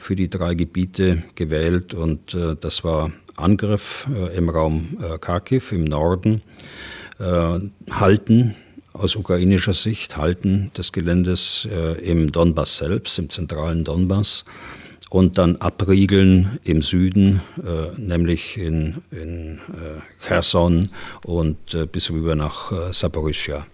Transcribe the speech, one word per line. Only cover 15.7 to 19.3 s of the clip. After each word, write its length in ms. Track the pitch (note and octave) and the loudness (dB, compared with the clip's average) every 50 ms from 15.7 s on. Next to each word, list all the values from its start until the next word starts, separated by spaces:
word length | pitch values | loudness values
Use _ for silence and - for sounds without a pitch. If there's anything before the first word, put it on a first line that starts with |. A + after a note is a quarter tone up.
| - - F#2+ F#2 F#2+ F#2+ G2 F#2+ G2+ F#2+ F#2+ F#2+ F#2 F#2 F#2 G2 A#2+ - - | -2 -2 2 4 6 6 6 6 6 6 8 8 8 6 6 4 0 -4 -2
im 160 | - E2 D#2+ | 0 2 2
Süden, 640 | D#2 - - F2+ F#2 F#2+ F#2 G2+ G2 G2 G2 F#2+ - - - - | 2 2 2 2 2 4 4 6 6 6 4 2 -2 -6 -12 -10
äh, 420 | - F2+ E2+ D#2+ D#2+ D#2+ - - | -8 -6 -4 -4 -4 -6 -8 -8
nämlich 580 | A2+ F#2+ F2 E2+ E2+ E2 E2+ D#2+ - - - A2 | -6 -2 0 0 2 2 0 -2 -2 -8 -8 -6
in, 400 | F#2 D#2+ D#2+ D#2+ D#2 D#2+ E2+ - - _ | -4 -2 -2 -2 -2 -2 -4 -8 -12 _
in, 480 | - F2 D#2+ D#2+ | -14 -12 -10 -10